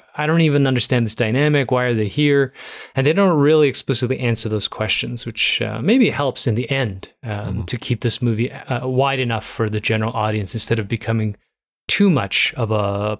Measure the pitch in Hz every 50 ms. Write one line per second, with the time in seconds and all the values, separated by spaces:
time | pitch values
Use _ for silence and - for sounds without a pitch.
0 | - _ - - 151 151 165 170 160 151 139 143 139 135 131 123 - - 131 120
1 | 117 107 - - 113 110 113 135 147 151 147 143 127 - 127 123 123 123 117 110
2 | 107 98 - 147 151 147 143 139 135 131 - - - - - - - - - 135
3 | 131 143 165 196 202 185 170 147 143 147 160 151 143 139 117 - - - 127 -
4 | 131 117 131 - 127 120 113 - - 107 107 104 - - - - 110 104 - -
5 | - 123 123 117 - 117 110 - - - - - 113 107 107 113 127 175 240 269
6 | 226 139 - - 143 131 - - - 127 107 113 127 - 135 135 127 107 95 95
7 | - - _ _ - 110 104 104 107 113 - 87 87 - 127 120 - - 120 -
8 | - 117 - - 123 120 110 107 120 - - - - - 131 123 135 131 127 127
9 | 139 135 139 131 127 120 117 104 - - - - 113 104 107 107 - - 110 110
10 | 110 113 120 117 107 107 107 107 101 - - 110 - - 127 113 104 98 120 113
11 | - - 113 110 110 107 101 - _ _ _ _ _ _ _ _ _ - - -
12 | 202 196 156 120 101 98 - - - - - - 120 104 110 104 101 101 101 101
13 | 104 107 107